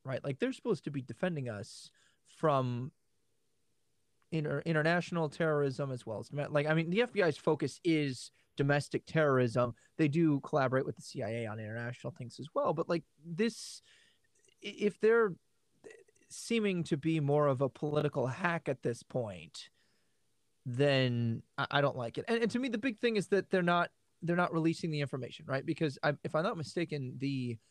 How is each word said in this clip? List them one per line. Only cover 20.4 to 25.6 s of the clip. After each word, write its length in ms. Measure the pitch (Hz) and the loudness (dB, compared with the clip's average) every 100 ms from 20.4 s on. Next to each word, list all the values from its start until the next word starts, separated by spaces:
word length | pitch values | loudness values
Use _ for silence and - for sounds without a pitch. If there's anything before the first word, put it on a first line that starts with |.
| _ _ - | _ _ -8
then 800 | 120 143 135 131 120 117 113 - - | 2 4 4 2 2 0 -2 -6 -6
I, 100 | 139 | -2
I 100 | 143 | 2
don't 160 | 139 127 | 0 0
like 200 | 117 - | -8 -8
it. 80 | - | -4
And, 140 | 233 | 0
and 80 | 226 | 0
to 80 | 240 | 0
me, 100 | 262 | -2
the 80 | 220 | 0
big 220 | 269 220 | -2 0
thing 180 | 240 214 | 0 2
is 100 | 170 | 2
that 220 | 202 190 | 0 2
they're 120 | 190 | 2
not, 280 | 175 175 175 - _ _ | 4 4 2 -4 _ _
they're 140 | 165 175 | -2 2
not 180 | 180 | 2
releasing 380 | 170 160 165 175 | 2 2 2 -2
the 100 | 151 | -2
information, 440 | 143 135 117 - 156 | -2 -4 -8 -12 -4
right? 180 | 135 | -4